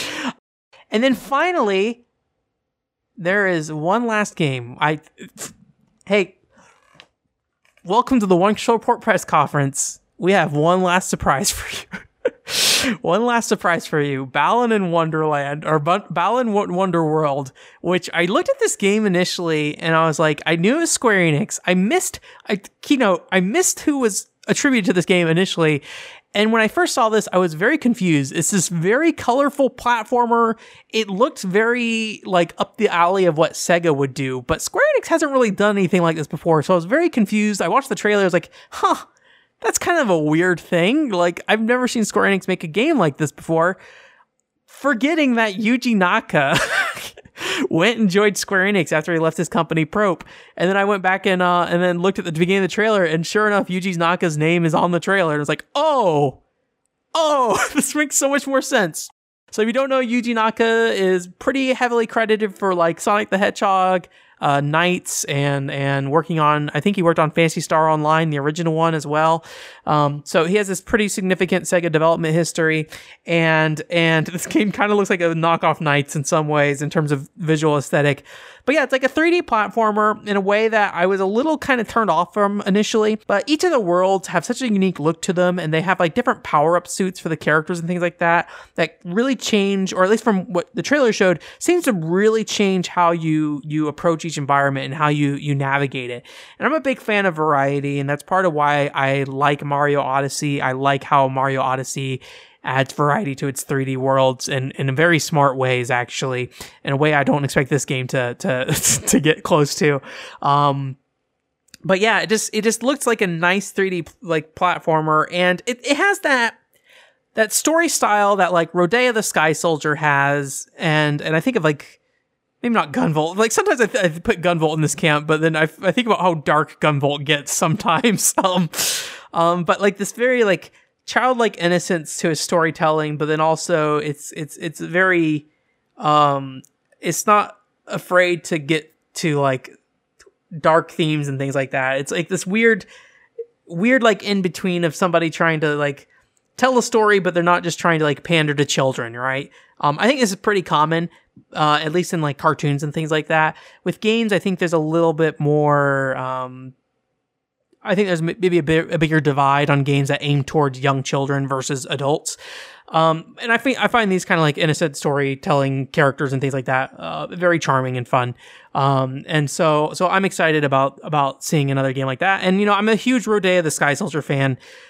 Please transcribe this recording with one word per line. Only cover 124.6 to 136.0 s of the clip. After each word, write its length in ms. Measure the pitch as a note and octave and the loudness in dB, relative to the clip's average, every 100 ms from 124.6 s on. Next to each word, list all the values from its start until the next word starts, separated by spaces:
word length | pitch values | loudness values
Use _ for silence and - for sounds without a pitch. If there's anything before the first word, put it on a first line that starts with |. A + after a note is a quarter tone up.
| D#3 | 0
in 60 | D#3+ | 0
this 160 | D3 - | -2 0
camp, 320 | E3 D3 D3+ | 0 2 0
but 120 | D#3 | 0
then 140 | D#3+ | 2
I, 80 | D#3 | 0
I 300 | D#3 - F#3+ | -2 0 -2
think 140 | G#3+ A#3 | 0 0
about 140 | F#3 | 2
how 140 | F3+ | 2
dark 460 | D#3+ F3 D3+ D3 - | 0 0 0 0 -2
Gunvolt 440 | D#3+ C#3+ C#3+ D3 | 0 2 0 -2
gets 280 | C#3+ D3 C#3 | -2 -2 -2
sometimes. 800 | - E3+ F3+ A#3 D#3+ A#3+ F#3+ - - | -2 0 0 0 0 2 0 0 0
<laughs> 60 | |
Um, 260 | F#3+ F3+ E3 - - - - - - | 0 0 -2 -2 -4 -4 -8 -14 -8
um, 300 | E3+ E3+ F3+ | 0 2 2
but, 160 | E3 F3+ | 0 2
like, 180 | G3+ G3+ | 0 0
this 140 | G3 | -6
very, 300 | A3+ B3 B3 | -2 0 2
like, 300 | G#3 E3+ - _ _ _ - | 2 0 -4 _ _ _ -4
childlike 480 | A#3 B3+ A#3+ A3 - | 0 0 2 0 0
innocence 600 | F3 F3 - E3+ D3+ - | 0 0 0 -4 -4 -4
to 100 | F3 | -2
his 120 | D3+ | -2
storytelling, 760 | - F3 D#3+ - D#3+ D#3 D3+ D3 | 0 0 0 0 0 2 -2 -4
but 100 | D3+ | -2
then 140 | D#3 | 0
also 560 | D#3+ D#3+ - E3 D3+ D3+ | 0 0 0 0 0 0
it's, 340 | D3+ C#3+ - | -4 -8 -12
it's, 260 | - D3 - | -12 -12 -10
it's 200 | E3+ D3 | -12 -10
very, 720 | E3 F3 F#3 F3 D#3+ D3+ - _ _ _ _ | -4 0 2 2 0 -2 -6 _ _ _ _
um, 640 | - | -6